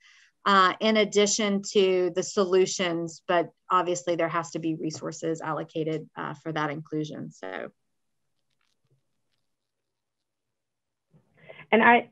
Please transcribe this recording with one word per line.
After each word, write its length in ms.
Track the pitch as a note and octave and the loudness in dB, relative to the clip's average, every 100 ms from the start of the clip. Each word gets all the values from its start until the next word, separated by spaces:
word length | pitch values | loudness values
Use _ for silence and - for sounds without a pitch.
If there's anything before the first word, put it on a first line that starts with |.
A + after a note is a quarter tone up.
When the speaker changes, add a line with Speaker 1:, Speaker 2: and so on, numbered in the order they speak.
| _ _ _ _ G3 | _ _ _ _ 2
Speaker 1:
uh, 280 | G3 F#3 - | 4 4 4
in 180 | G#3+ A3 | 2 2
addition 640 | G#3 G3+ G#3 G#3 G#3 G3 G3 | 2 4 2 2 0 -2 0
to 400 | G#3+ F#3+ F#3 F3+ | 2 4 2 0
the 80 | E3+ | -2
solutions, 1000 | F3+ - F#3 F#3 F#3+ - F3+ E3+ E3+ - - | -4 -2 2 4 2 0 -2 -2 -6 -10 -2
but 220 | F3 E3 _ _ | 0 0 _ _
obviously 440 | F#3 F3 E3+ - E3+ | 0 0 -2 -2 -2
there 140 | E3 | -2
has 220 | E3 E3 | -2 -6
to 80 | E3 | -6
be 160 | E3 D#3+ | -6 -4
resources 680 | D#3+ D#3 D#3+ D#3+ E3 E3 | -6 -8 -10 -8 -6 -6
allocated, 680 | - D3+ D#3+ E3 D#3 D#3 D#3 - | -6 -8 -6 -6 -4 -6 -8 -12
uh, 200 | D#3+ D3+ | -10 -10
for 160 | E3 | -8
that 180 | D#3+ D3+ | -4 -4
inclusion, 640 | C#3+ D#3 D#3 D#3 - D#3+ | -6 -8 -8 -8 -10 -14
so. 400 | D#3 - F2+ - _ _ _ _ _ _ _ _ _ _ _ _ _ _ _ _ _ _ _ _ _ _ _ _ _ _ _ _ _ _ _ _ _ _ _ _ _ - - - | -14 -12 -10 -12 _ _ _ _ _ _ _ _ _ _ _ _ _ _ _ _ _ _ _ _ _ _ _ _ _ _ _ _ _ _ _ _ _ _ _ _ _ -20 -20 0
Speaker 2:
And 100 | A3 | 4
I, 260 | A3+ A#3+ - | 6 6 4